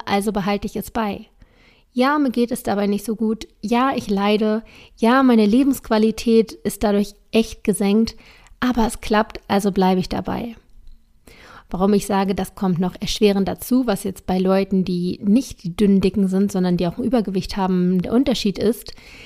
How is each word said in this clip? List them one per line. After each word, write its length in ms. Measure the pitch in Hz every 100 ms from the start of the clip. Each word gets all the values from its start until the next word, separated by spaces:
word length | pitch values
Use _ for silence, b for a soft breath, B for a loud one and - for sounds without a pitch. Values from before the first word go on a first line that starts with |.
| -
also 260 | 202 202
behalte 340 | 202 196 202 208
ich 100 | 220
es 140 | -
bei. 360 | - 214 196 220 _ b b b b b
Ja, 260 | - 262 302
mir 120 | 277
geht 200 | 233 233
es 120 | 254
dabei 240 | - 220 202
nicht 180 | 202
so 120 | 208 214
gut. 300 | 214 220 - _
Ja, 320 | 208 233 269
ich 140 | 269 -
leide. 560 | 196 202 214 214 214 B B B -
Ja, 260 | 226 254
meine 240 | 262 226 208
Lebensqualität 1080 | 233 285 247 - 220 220 220 - 226 220
ist 300 | - - -
dadurch 320 | 220 202 202 - _
echt 340 | - - -
gesenkt. 520 | - 185 196 208 226 - b b b -
Aber 260 | 254 247 220
es 140 | -
klappt, 400 | - 214 220 - -
also 240 | 202 202
bleibe 280 | 196 185 190
ich 80 | -
dabei. 480 | 190 185 190 233 226 _ - - - _ _ B B B B B
Warum 260 | 175 196
ich 120 | 202 -
sage, 280 | 196 196
das 200 | 190 190
kommt 240 | - 196 170
noch 160 | 180 -
erschwerend 480 | 196 - 208 196 190
dazu, 380 | - - 254 247
was 180 | 190
jetzt 220 | 196 185 -
bei 120 | 185
Leuten, 460 | 185 190 196 190
die 360 | 185 175 180 -
nicht 420 | 202 220 262 -
die 100 | 175
dünnen 260 | 170 202 196
Dicken 280 | 190 208 190
sind, 240 | 185 202
sondern 240 | 196 180 175
die 100 | 175
auch 120 | 170
ein 60 |
Übergewicht 520 | 233 247 202 190 - 214
haben, 460 | 190 185 180 185
der 100 | 170
Unterschied 460 | 233 285 233 214 190
ist, 360 | 202 240 - B B B